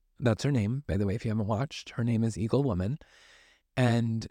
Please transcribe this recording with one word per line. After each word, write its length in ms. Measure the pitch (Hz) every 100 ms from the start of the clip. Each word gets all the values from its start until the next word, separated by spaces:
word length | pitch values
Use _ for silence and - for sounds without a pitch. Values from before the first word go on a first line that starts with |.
| _ -
That's 240 | 123 107
her 80 | 139
name, 320 | 147 101 135 -
by 100 | 95
the 100 | 101
way, 80 |
if 100 | 110
you 60 | 113
haven't 160 | 110 101
watched. 440 | 107 139 - -
Her 140 | -
name 180 | 120 113
is 160 | 113 104
Eagle 240 | 113 127
Woman. 360 | 143 90 95 151 - - - - - _ _ -
And 520 | 123 117 117 113 113